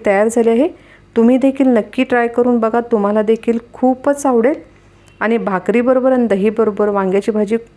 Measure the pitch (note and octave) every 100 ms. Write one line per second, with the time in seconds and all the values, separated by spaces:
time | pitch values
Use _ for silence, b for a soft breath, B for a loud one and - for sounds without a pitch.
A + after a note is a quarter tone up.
0 | G#3+ G3 A3 A#3 A3+ A3+ E4 - B B
1 | B - A3+ B3+ C4+ C4+ C4 A#3 G3+ -
2 | B3+ B3 A#3 A#3+ B3 A#3+ A3 A#3 A#3 A3+
3 | G3+ G#3+ G#3+ A3 - A#3 - - B3+ B3+
4 | C#4+ C#4+ C#4 A#3+ A#3 D#4+ - - b b
5 | b - G#3 A#3 F#3+ F#3+ F3+ A3 B3 C4
6 | C4 B3+ A#3 G3 G#3 A3 A3 G3+ G#3 G3+
7 | F#3+ G3 G3+ G#3+ G3+ A3+ -